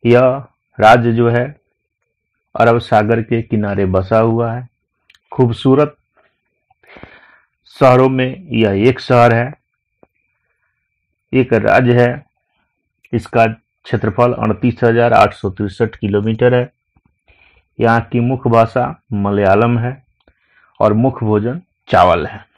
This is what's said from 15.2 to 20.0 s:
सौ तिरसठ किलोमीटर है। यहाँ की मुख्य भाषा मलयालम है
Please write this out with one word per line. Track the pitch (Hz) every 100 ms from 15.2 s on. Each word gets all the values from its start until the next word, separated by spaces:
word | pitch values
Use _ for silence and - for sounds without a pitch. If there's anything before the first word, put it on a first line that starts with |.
| 101
सौ | - 101
तिरसठ | 92 104 - 113 -
किलोमीटर | 104 101 104 110 123
है। | 123 123 _ _ _ _ _ _ _ _ _ _ _
यहाँ | 117 117
की | - 123
मुख्य | 120 127 127
भाषा | 113 113 - 123 - _
मलयालम | 104 101 101 101 98 117 120
है | 120 131